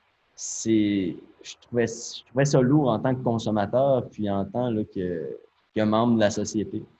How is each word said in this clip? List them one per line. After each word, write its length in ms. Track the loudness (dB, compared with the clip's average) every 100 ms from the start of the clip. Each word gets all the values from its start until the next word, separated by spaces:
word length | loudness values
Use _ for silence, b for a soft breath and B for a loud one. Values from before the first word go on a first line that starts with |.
| _ _ _ -14
c'est, 800 | -10 -4 0 2 2 0 -2 -6 -14 -20
je 120 | -20 -20
trouvais, 260 | -6 -2 -2
je 380 | -4 -12 -16 -6
trouvais 180 | 0
ça 160 | 2 4
lourd 300 | 4 4 4
en 100 | 2
tant 160 | 0 -2
que 80 |
consommateur, 840 | 0 -2 0 0 0 2 2 2 -2
puis 200 | -6 -4
en 140 | -2
tant, 260 | -4 -4 -2
là, 120 | -2
que, 540 | -4 -4 -4 -4 -6 -10 _ _ _
que 80 | -2
membre 340 | 2 2 4 4
de 40 |
la 100 | 2
société. 540 | 2 -4 -4 -4 -6 -12